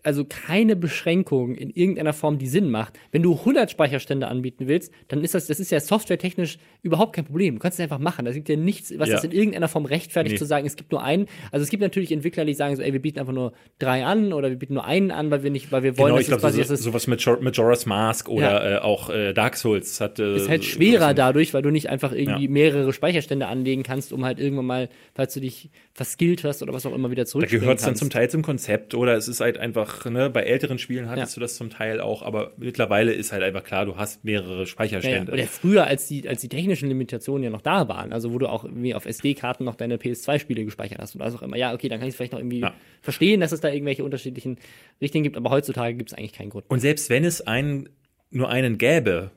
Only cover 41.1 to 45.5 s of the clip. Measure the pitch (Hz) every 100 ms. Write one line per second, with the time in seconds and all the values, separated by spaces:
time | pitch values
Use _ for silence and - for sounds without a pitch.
41.1 | - 117 120 127 113 127 120 135 113 131
42.1 | 127 123 123 120 123 98 - _ _ -
43.1 | - 175 208 160 156 151 143 143 135 143
44.1 | 131 135 127 131 123 - - _ _ 139
45.1 | 160 147 - 120